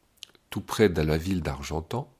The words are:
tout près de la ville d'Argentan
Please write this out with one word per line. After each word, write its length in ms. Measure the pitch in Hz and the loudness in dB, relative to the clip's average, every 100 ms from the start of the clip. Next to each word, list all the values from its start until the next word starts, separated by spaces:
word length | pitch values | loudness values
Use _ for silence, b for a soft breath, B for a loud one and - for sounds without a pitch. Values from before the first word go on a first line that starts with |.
| _ - - - - | _ -20 -20 -20 -12
tout 120 | - | -10
près 260 | - - 104 | -6 4 4
de 120 | 82 | 4
la 160 | 78 80 | 2 0
ville 260 | 87 92 | 0 -2
d'Argentan 720 | 78 69 71 76 87 120 - _ | -2 -6 -6 -6 -4 -8 -8 _